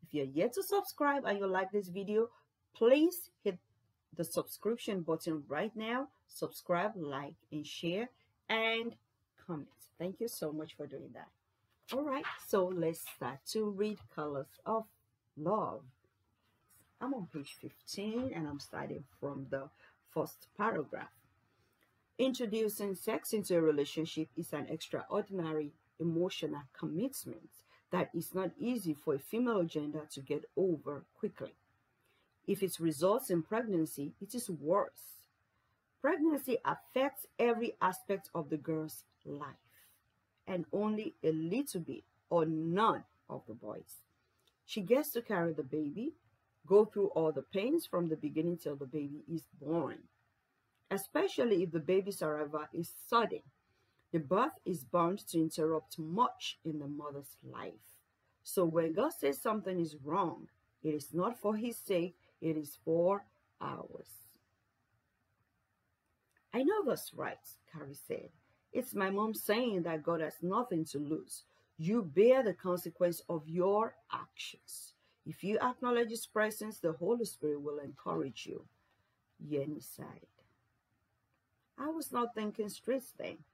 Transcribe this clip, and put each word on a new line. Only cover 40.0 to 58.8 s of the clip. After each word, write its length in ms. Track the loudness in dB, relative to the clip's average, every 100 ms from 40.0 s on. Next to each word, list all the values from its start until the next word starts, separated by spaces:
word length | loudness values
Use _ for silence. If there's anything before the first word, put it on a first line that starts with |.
| _ _ _ _ -4
and 200 | -4 -2
only 440 | 0 0 0 -4 -2
a 80 | 0
little 500 | 2 0 0 -2 -4
bit 220 | -6 -10 -12 _ _
or 160 | 2 2
none 580 | 0 0 4 4 4 -2 _ _
of 100 | -12 -12
the 80 | -14
boys. 480 | -10 -12 -12 -20 _ _ _ _ _ _ _
She 140 | -6
gets 280 | 4 6 6
to 100 | -2
carry 300 | 0 2 2
the 100 | 0
baby, 500 | -2 -2 -2 -4 -6 -8 _ _ _ _ 6
go 180 | 8 8
through 220 | 4 2
all 240 | 4 2
the 100 | 2
pains 460 | -2 -2 2 0 0
from 220 | 0 0
the 80 | 0
beginning 400 | -2 0 0 0
till 180 | -4 -6
the 100 | -6
baby 380 | -4 -6 -8 -6
is 100 | -8 -8 -14
born, 380 | -2 0 0 -6 -16 _ _ _ _ _ _ _ _
especially 720 | -4 -2 2 2 2 4 4
if 80 | 2
the 80 | 0
baby's 420 | 4 4 4 -2
arrival 440 | -2 0 -2 -4 -6
is 180 | -6 -6 -8 2
sudden. 320 | 4 4 -2 -10 _ _ _ _ _ _
The 80 | -2
birth 400 | 2 2 2 0 -4
is 180 | -4
bound 420 | 0 2 2 2 -2
to 100 | 0
interrupt 580 | 2 2 2 2 -2 -10
much 640 | -4 2 0 0 -10 -8 -6
in 140 | -6
the 80 | -6
mother's 500 | -8 -8 -10 -12 -18 -14
life. 460 | -10 -10 -12 -20 -20 _ _ _ _
So 220 | -6 2 2
when 260 | 4